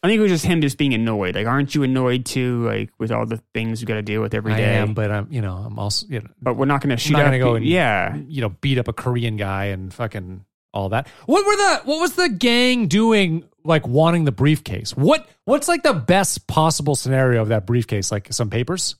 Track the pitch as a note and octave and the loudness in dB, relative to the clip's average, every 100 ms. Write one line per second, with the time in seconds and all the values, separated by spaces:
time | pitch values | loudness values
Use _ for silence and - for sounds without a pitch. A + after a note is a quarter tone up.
0 | F3 A3 G#3+ F3 - E3+ D3 - C#3+ A#2 | 2 4 4 2 2 2 0 0 0 2
1 | A#2 G#2+ F#2 F#2 A2 C3 C#3 D3+ C3+ C3 | 0 0 -2 -2 0 0 0 0 0 2
2 | B2+ B2+ B2 - B2 A#2+ A#2 G#2+ G#2+ _ | 0 0 -2 -4 -2 0 -2 -2 -6 _
3 | A2 A2+ A2+ A2+ _ A2+ A2+ A2+ A2+ G#2+ | -4 -4 -4 -6 _ -6 -4 -4 -4 -6
4 | G#2 G#2 A2+ A2 A2 G#2+ G#2+ A2 G#2+ G#2+ | -4 -4 -2 -2 -2 0 2 0 0 -2
5 | G#2+ G#2 G2 C3+ G2+ F#2 G#2+ G#2+ G2+ - | -2 -2 -4 -4 -4 -6 -8 -6 -4 -4
6 | - C3+ G#2 _ B2+ B2 C3+ C#3+ C#3+ A#2+ | -4 -10 -10 _ -4 0 0 0 0 -2
7 | D3 D3 D3 C3 B2+ A#2 A2 F3+ C#3 G#2 | 0 4 4 4 2 2 2 2 2 0
8 | F#2+ D3 C3+ D3+ A2+ F2 - B2+ A#2+ - | -2 -6 -10 -6 -6 -4 -2 0 -2 -4
9 | - A#2+ A#2 G#2+ G2+ F#2+ G2+ F#2+ F#2 - | -4 -2 -2 -2 -4 -2 -4 -6 -10 -8
10 | A2+ G#2 F2+ F#2 G2 _ _ G#2+ G2 A2 | -8 -6 -12 -14 -18 _ _ -6 -2 -2
11 | C3+ - - D#4 G4+ G4+ G4+ C#4 A3+ D#4 | -4 -14 0 2 2 2 2 2 -2 -2
12 | E4+ - F4 F#3+ A#3+ A#3+ B3 B3 G3+ F3+ | -2 0 0 2 2 4 2 2 0 2
13 | A3+ A3 F#3 D#3+ - _ D#3 D#3+ B2 B2+ | 4 4 2 -2 -6 _ 0 0 2 2
14 | D#3+ E3+ D3+ - C#3 D#3 - F#2 G#2+ - | 4 4 0 2 2 2 -2 -10 -8 0
15 | C#3+ D#4 - _ - C#4+ C#4+ F4 D4+ F#3+ | 2 2 0 _ 0 0 2 0 2 0
16 | A2+ F#3 F#3+ - - - D#3+ D#3 D3 C#3 | 2 2 2 -4 -2 2 2 2 -2 -2
17 | B2+ C3 C3 A#2+ G#2+ A2+ F#2+ A#2+ A2 G#2+ | 0 2 4 2 2 0 0 -2 0 -4
18 | F#2 G#2 - A2 A2+ A2 A#2+ F3+ - - | -2 -6 -6 -6 -4 -2 -4 -4 -6 -8